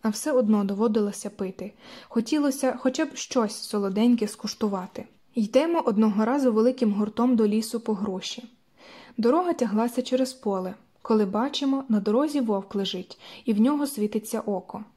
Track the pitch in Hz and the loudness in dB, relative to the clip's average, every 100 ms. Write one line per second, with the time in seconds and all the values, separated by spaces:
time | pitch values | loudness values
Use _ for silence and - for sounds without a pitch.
0 | 220 208 302 254 214 214 196 202 226 214 | -4 -2 0 2 4 2 2 0 0 2
1 | 208 202 202 - 190 - 196 - - - | 0 -4 -10 -8 -8 -8 -14 -16 -20 -20
2 | - 233 226 311 285 277 254 247 262 262 | -6 -4 0 2 2 0 -2 0 -2 0
3 | 311 - - 254 214 - - 208 196 190 | -4 -6 -4 -2 -2 -4 -6 -4 -2 2
4 | 240 240 208 - 208 - 214 196 185 - | 4 4 0 -4 -10 -4 -4 -2 -8 -14
5 | - _ _ 247 214 262 330 330 247 208 | -16 _ _ -4 2 2 2 2 2 2
6 | 220 202 214 285 262 220 240 262 220 196 | 2 2 2 2 2 4 2 2 0 0
7 | 208 - 247 240 214 214 220 233 226 202 | -2 0 2 4 4 2 -2 -4 -4 -4
8 | 208 190 - - - _ _ _ - - | -4 -6 -8 -12 -16 _ _ _ -20 -20
9 | - - 226 311 359 339 233 208 240 247 | -10 0 2 4 2 0 0 2 0 -2
10 | 254 254 262 - 208 196 185 196 _ _ | 0 0 0 -2 -4 -2 -4 -10 _ _
11 | - 220 196 208 269 277 277 269 269 208 | 0 2 2 0 -2 -2 0 0 0 0
12 | 202 226 302 294 226 196 196 196 190 190 | 2 2 2 0 0 -2 -2 -4 -4 -6
13 | - - - - - 208 240 294 277 - | -12 -18 -20 -8 -2 4 4 2 -2 -2
14 | 208 214 214 220 - 190 180 202 214 | -2 -2 -4 -6 -4 -4 -6 -14 -16